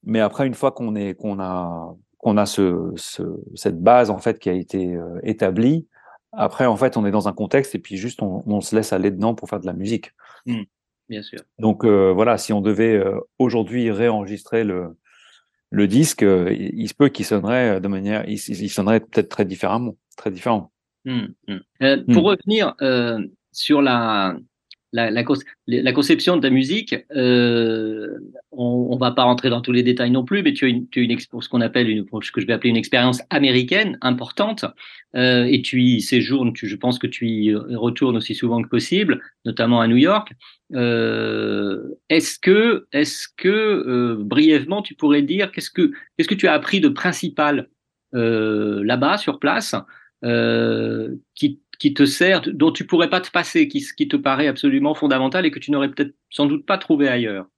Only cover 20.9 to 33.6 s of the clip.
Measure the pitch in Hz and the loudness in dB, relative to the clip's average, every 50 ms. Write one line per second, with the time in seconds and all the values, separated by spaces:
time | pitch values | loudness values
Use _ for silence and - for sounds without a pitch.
20.9 | _ _ _ 131 131 120 104 - - _ _ - 101 95 - _ _ _ 131 135 | _ _ _ -6 -6 -6 -6 -6 -12 _ _ -10 -10 -10 -12 _ _ _ 2 2
21.9 | 139 135 - - - 110 - 202 196 185 - 185 214 220 202 - - _ 139 135 | 2 2 4 4 6 6 6 4 2 0 0 0 0 2 2 0 -2 _ -2 0
22.9 | 127 123 120 120 117 110 92 - _ _ _ _ _ - - - 147 143 139 135 | 0 0 0 0 -2 -4 -6 -8 _ _ _ _ _ -8 0 2 2 4 4 4
23.9 | 123 120 117 113 110 101 98 92 87 - - _ _ _ _ _ - _ _ _ | 2 2 0 0 0 0 0 -2 -2 -6 -12 _ _ _ _ _ -20 _ _ _
24.9 | - 117 117 110 107 120 120 - 143 - - - - _ _ - 120 123 - 131 | -2 -2 0 0 0 -2 0 0 -2 -2 -2 -12 -20 _ _ -2 -2 0 0 0
25.9 | 123 147 139 - 165 160 - 185 180 170 135 135 127 131 131 131 175 220 220 - | 0 0 2 2 2 2 4 2 2 2 4 4 4 2 2 2 -2 -4 -4 -6
26.9 | 123 107 - _ 151 143 127 123 123 123 120 120 117 117 113 113 110 110 110 110 | -8 -8 -8 _ -4 0 2 4 4 4 4 4 2 2 2 0 0 -2 -4 -6
27.9 | 107 107 107 - 95 - - - - - - _ - 135 123 120 120 123 123 123 | -6 -8 -8 -10 -10 -12 -16 -18 -20 -20 -20 _ -10 -6 -4 -2 0 0 -2 -2
28.9 | 127 127 127 120 120 127 127 123 123 123 - 131 120 120 120 - 123 123 123 123 | -2 0 0 0 2 2 4 4 4 2 2 0 0 0 -2 0 2 2 4 4
29.9 | 123 123 123 120 123 131 123 123 196 202 185 151 143 - 143 135 120 120 123 - | 2 2 2 2 2 2 2 0 -2 2 2 2 2 2 2 2 2 2 -2 -4
30.9 | - 131 120 113 120 123 - _ - 120 - - - 120 117 113 113 123 120 113 | -2 0 0 0 0 -4 -4 _ -14 -14 -12 -2 0 0 0 2 2 2 2 2
31.9 | 107 107 98 - - 107 - - - 120 101 95 117 104 - 117 113 113 107 - | 0 -2 -4 -6 -10 -10 -10 -6 -6 -4 -2 -2 -2 0 2 2 2 2 0 0
32.9 | - 127 123 127 127 123 - _ - 147 143 135 123 127 | 2 2 4 4 2 0 -4 _ 0 2 2 4 4 2